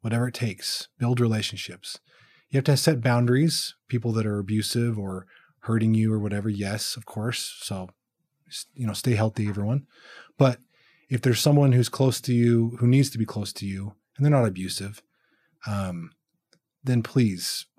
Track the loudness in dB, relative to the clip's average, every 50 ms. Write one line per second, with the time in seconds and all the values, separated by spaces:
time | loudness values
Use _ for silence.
0 | _ -2 -2 0 -2 -2 -4 -4 -6 -6 -6 -6 -8 -8 -8 -8 -10 -12 _ _
1 | 0 0 2 2 2 2 2 0 -2 -4 -6 -8 -12 -12 -14 -16 _ -16 -16 -16
2 | _ _ _ _ _ _ _ _ _ _ -2 0 4 4 2 4 4 2 2 2
3 | 2 2 2 4 4 4 4 4 4 2 0 -2 -6 -6 -10 _ _ _ -4 -4
4 | -2 0 -2 0 -2 -2 -2 -4 -4 -2 -2 -2 -2 -2 -2 -2 0 0 -2 -4
5 | -6 -8 -8 -10 -12 _ _ -20 _ _ _ _ _ -2 0 2 2 4 4 4
6 | 4 2 2 0 -2 -2 -4 -4 -4 -4 -4 -2 -4 -4 -4 -4 -6 -6 -8 -10
7 | -12 -12 -10 -6 -6 -4 -4 -6 -8 -10 -12 -12 -10 -10 -8 -8 -10 -12 -16 _
8 | _ _ _ _ _ _ _ _ _ _ -16 -16 -16 _ _ -6 -6 -6 -6 -4
9 | 0 0 2 2 0 0 0 -2 -4 -4 -2 -4 -2 -2 -2 -2 -4 _ _ _
10 | -20 -20 -20 -20 -20 -20 _ _ 2 2 2 0 _ _ _ _ _ _ _ _
11 | _ _ -4 0 2 2 2 4 4 4 6 6 6 6 6 4 4 2 0 0
12 | 0 2 2 0 -2 0 2 4 4 4 4 4 2 0 -2 0 4 4 6 6
13 | 4 2 0 -4 -4 -4 -4 -6 -6 -8 -8 -10 -8 -8 -8 -8 -8 -10 -12 _
14 | _ _ _ 0 2 4 4 4 4 2 0 -2 -6 -6 -6 -8 -8 -10 -12 -16
15 | _ _ _ _ _ _ _ _ _ _ _ _ -8 -6 -4 -4 -2 -4 -6 -8
16 | -10 -12 _ _ _ _ _ _ _ _ _ _ _ _ _ _ _ 0 0 0
17 | 0 0 2 2 2 2 0 -2 -6 -8 -8 -8 -10 _ _